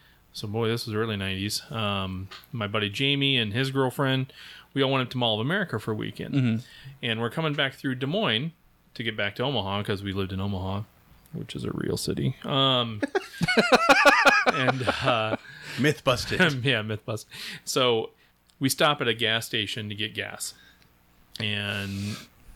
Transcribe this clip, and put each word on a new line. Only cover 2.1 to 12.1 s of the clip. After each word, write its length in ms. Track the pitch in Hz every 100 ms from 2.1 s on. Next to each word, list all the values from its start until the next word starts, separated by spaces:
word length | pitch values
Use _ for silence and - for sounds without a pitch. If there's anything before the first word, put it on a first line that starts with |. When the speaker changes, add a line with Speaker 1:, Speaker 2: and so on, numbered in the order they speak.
| 92 95 - -
Speaker 1:
my 160 | 120 101
buddy 220 | 107 101
Jamie 480 | 104 139 143 139 131
and 160 | 110
his 160 | 110 135
girlfriend, 640 | 135 131 - 135 131 131 - - - -
we 80 | 139
all 80 | 135
went 120 | 135
up 60 | 123
to 60 | 127
Mall 180 | 120 107
of 60 | 123
America 340 | 190 175 110
for 120 | -
a 40 | 107
weekend. 380 | 110 - - 139
Speaker 2:
Mm-hmm. 220 | 123 113 - - 135 -
Speaker 1:
And 160 | 120 113
we're 80 | 117
coming 220 | - 160
back 200 | 147 139 -
through 200 | 139 127
Des 100 | 135
Moines 440 | 185 190 110 160 - _ _ _ -
to 80 |
get 120 | 113 107
back 180 | 101 -
to 80 |
Omaha 380 | 127 127 95 101
'cause 200 | 104 98
we 100 | 101
lived 180 | 98 95
in 80 | 95
Omaha, 440 | 98 95 95 98 107 _ - - -
which 220 | - - -
is 80 |
a 80 | 58
real 240 | - - -
city. 380 | -